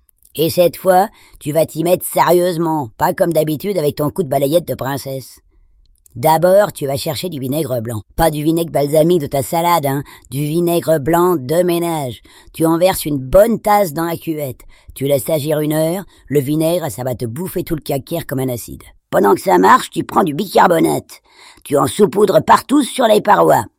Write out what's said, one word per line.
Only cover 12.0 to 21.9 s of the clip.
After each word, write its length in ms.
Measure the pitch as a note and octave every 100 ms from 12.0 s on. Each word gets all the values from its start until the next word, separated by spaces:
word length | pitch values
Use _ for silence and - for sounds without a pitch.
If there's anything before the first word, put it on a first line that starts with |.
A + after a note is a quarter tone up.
| C3 G#2+ _ - -
Tu 120 | - D#3+
en 120 | E3
verses 260 | F#3 F3+
une 140 | D#3 C#3+
bonne 420 | C3 F#3 A#3 G3+
tasse 320 | - G#3 F#3+
dans 140 | C#3+ E3
la 100 | E3
cuvette. 460 | E3 D3+ C#3 A#2 - - - -
Tu 80 |
laisses 260 | C3+ C#3 C#3
agir 300 | D#3 D3 D3+
une 140 | D#3
heure. 320 | D#3 D#3+ F3+ - _ -
Le 120 | C#3+
vinaigre, 500 | C3 D#3 D#3+ F3 D3+
ça 140 | A2+
va 100 | B2+
te 120 | A#2 A#2+
bouffer 400 | B2 F#3 F#3 D3+
tout 100 | D#3
le 60 |
calcaire 440 | - C#3+ - E3 -
comme 140 | C3
un 80 | B2+
acide. 360 | A#2+ - B1+ - _ -
Pendant 260 | F3 G3+ F3+
que 60 |
ça 160 | F#3 F3+
marche, 320 | F#3+ B3 -
tu 160 | - C3
prends 180 | -
du 100 | F#3
bicarbonate. 840 | C#3+ F#3+ - G3 E3 E3 C#3+ - - _ _ - - -
Tu 120 | C#3
en 100 |
saupoudres 540 | C#3